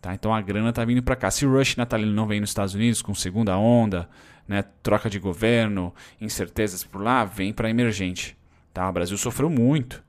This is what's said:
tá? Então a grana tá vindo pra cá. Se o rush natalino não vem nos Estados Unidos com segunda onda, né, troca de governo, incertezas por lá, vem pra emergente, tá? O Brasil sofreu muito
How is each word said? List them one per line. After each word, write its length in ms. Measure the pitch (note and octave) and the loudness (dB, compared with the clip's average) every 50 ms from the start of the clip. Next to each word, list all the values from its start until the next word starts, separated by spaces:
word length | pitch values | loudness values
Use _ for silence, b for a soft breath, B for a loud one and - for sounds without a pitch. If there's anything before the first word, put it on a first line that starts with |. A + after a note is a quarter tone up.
tá? 120 | - F2+ F#2 | -8 -8 -10
Então 200 | F#2+ - G#2+ A2 | -4 -2 0 0
a 80 | A2 | 0
grana 320 | G2+ F#2 G2 G#2 A2 A#2 A#2 | 0 -2 -2 0 0 0 0
tá 100 | - A#2 | 0 0
vindo 200 | A2+ A#2+ B2+ B2 | 2 2 0 2
pra 120 | C3 C3 | 0 -2
cá. 140 | B2 - G2 | 0 0 -2
Se 160 | - - D3 | 0 2 2
o 60 | C#3 | 4
rush 240 | C3 C3+ C3+ C3+ - | 4 4 4 2 0
natalino 360 | - A#2+ A2+ - A2 G#2+ G#2+ | -2 -2 -2 0 0 0 2
não 140 | G#2 G#2 A2 | 2 0 0
vem 140 | G#2+ G#2 G#2 | 0 0 -2
nos 100 | G#2 G2+ | -2 -2
Estados 240 | - - G2+ G2 F#2 | -2 -2 -2 -2 0
Unidos 280 | G2+ A2 A#2+ A2+ - | 2 2 2 2 2
com 120 | - - G2+ | -2 -6 -6
segunda 440 | - - F#2 F2+ G#2+ A#2 G#2 F#2 F#2+ | -4 -4 -4 0 0 0 2 2 4
onda, 520 | G#2 A#2 A#2+ A#2+ A2+ G#2+ F#2+ F2 E2+ - B B B B B B B - | 4 6 6 6 4 2 0 -2 -4 -8 B B B B B B B -4
né, 160 | G2+ G2+ G2 - _ _ | -2 -2 -2 -4 _ _
troca 280 | _ - G#2 G#2 - A2 | _ 2 2 2 2 -2
de 100 | F#2+ G2+ | -6 -4
governo, 760 | F2 G2 F2 G#2 A2 A2 A#2+ A#2 A2+ G#2+ G#2 F#2+ F2+ F2 B B B B B B | -4 -4 -4 0 2 2 4 2 2 0 -2 -2 -4 -6 B B B B B B
incertezas 640 | G#2+ G#2+ - - G2 F2 - - G#2+ G#2 F2+ F2+ - | -10 -8 -6 -6 -6 -6 -2 -2 -2 -2 -2 -6 -12
por 180 | - - G2 | -12 -10 -6
lá, 220 | G2+ A#2 B2+ C3 A2+ | -2 0 2 2 0
vem 260 | F#2+ F2+ - F#2+ G2 | 0 -2 -4 -4 -4
pra 180 | A2+ - A2 A2+ | -2 -2 -2 0
emergente, 680 | A2+ A#2 B2 A#2 G#2+ F#2+ F#2+ F2+ F2+ - - - - _ b b b b b b _ | 2 2 2 0 0 -2 -4 -4 -4 -6 -10 -12 -14 _ b b b b b b _
tá? 160 | F2+ F2+ F#2+ | -4 -2 -2
O 40 | F2+ | 0
Brasil 240 | F2 F2 F2 G2+ G2 | 0 -2 -2 -2 -4
sofreu 320 | - B2 A#2 - C3+ E3 | -4 -4 -2 0 0 2
muito 540 | E3+ B2 A#2 B2 D3+ D#3 B2 - - - - | 2 4 4 4 4 2 0 -4 -10 -18 -18